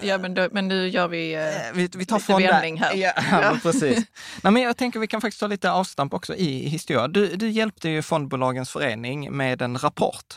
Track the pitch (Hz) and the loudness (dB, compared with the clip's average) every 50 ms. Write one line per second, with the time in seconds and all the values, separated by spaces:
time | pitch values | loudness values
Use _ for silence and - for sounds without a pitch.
0 | - 202 190 190 185 185 185 190 180 175 - 202 190 190 190 190 185 185 185 180 | -2 -2 -2 -2 -2 -2 0 0 0 0 0 -2 0 0 0 0 0 0 0 0
1 | 175 170 175 165 165 160 160 156 156 156 151 147 117 113 117 180 180 175 180 185 | 0 0 -2 -4 -4 -4 -4 -4 -2 -2 -4 -4 -6 -4 -2 0 -2 -2 -2 -6
2 | 185 - 226 202 - - 196 190 190 185 175 156 160 165 160 165 196 156 185 190 | -4 -2 0 0 2 4 4 6 6 6 6 4 4 2 -2 0 0 0 2 2
3 | 190 180 - - - 151 196 170 190 208 - 233 - 170 165 269 156 139 127 233 | 0 0 2 2 2 4 4 4 4 4 2 2 2 0 2 2 2 2 2 2
4 | 220 - _ - - - - - - 185 214 247 254 240 233 - 254 240 - 226 | 0 -2 _ -18 -18 -16 -6 0 4 4 4 4 4 2 0 -2 -2 -4 -2 -4
5 | 220 208 - 220 233 214 - - 214 202 208 190 - 185 175 180 185 - - - | -4 -2 -2 -2 -2 -4 -4 -2 -4 -2 -2 0 0 0 2 2 0 0 -2 -4
6 | 139 143 - 175 - - 160 190 185 151 131 131 - 143 160 160 - - 156 117 | -4 -2 -4 -6 -6 -6 -4 -2 -2 -2 -2 -2 -4 -4 -4 -4 -2 0 0 2
7 | 113 143 170 202 208 175 156 185 226 226 214 220 220 220 - - - 165 156 156 | 2 2 2 2 2 2 0 -2 -2 -2 0 0 0 -2 -2 -4 -4 -2 -2 -2
8 | 151 - 170 156 143 127 139 127 131 127 127 131 127 - - 156 147 127 107 113 | -2 0 -2 -2 -2 -2 -2 0 0 0 0 -2 -4 -6 -4 -4 -2 -2 -2 -4
9 | 117 123 135 147 139 - 131 139 135 131 127 - 127 123 123 123 - 147 - - | -6 -6 -6 -6 -8 -6 -4 -2 -2 0 0 -2 -2 -4 -2 -2 -2 -2 0 0
10 | 165 - - - - - - | -2 -2 -2 -6 -14 -20 -18